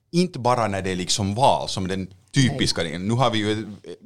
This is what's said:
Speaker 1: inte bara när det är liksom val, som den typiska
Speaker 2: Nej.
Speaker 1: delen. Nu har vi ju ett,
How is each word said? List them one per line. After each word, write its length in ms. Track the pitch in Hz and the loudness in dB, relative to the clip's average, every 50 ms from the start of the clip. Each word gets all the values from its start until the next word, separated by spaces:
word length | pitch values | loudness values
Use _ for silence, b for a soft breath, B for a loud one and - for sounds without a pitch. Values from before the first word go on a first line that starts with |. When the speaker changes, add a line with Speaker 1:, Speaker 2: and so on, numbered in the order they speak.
| b _ | b _
Speaker 1:
inte 280 | - 170 180 175 - 131 | 0 0 0 0 -2 -2
bara 280 | 113 120 123 120 110 | 0 2 2 2 2
när 140 | 107 101 95 | 0 0 -2
det 100 | 95 95 | -2 -2
är 40 | 92 | -2
liksom 400 | 90 90 85 - - 101 98 101 | -2 -2 -2 0 0 0 0 0
val, 340 | 110 139 120 90 69 65 - | 2 4 4 4 2 0 -4
som 180 | - 107 92 | -4 -4 -4
den 260 | 87 95 95 92 90 - - _ _ - | -2 -4 -4 -6 -8 -12 -20 _ _ 2
typiska 480 | 139 131 117 147 131 104 - - - | 2 2 2 2 0 0 0 0 -2
Speaker 2:
Nej. 100 | 85 82 | -2 -4
Speaker 1:
delen. 160 | 73 87 92 | -4 -4 -2
Nu 60 | 104 117 | -2 0
har 180 | 123 131 117 | 2 2 2
vi 60 | 104 | 2
ju 140 | 110 104 104 | 0 0 0
ett, 460 | 107 107 107 101 101 90 - 82 87 - - | 0 -2 -4 -8 -12 -16 -16 -18 -18 -18 -18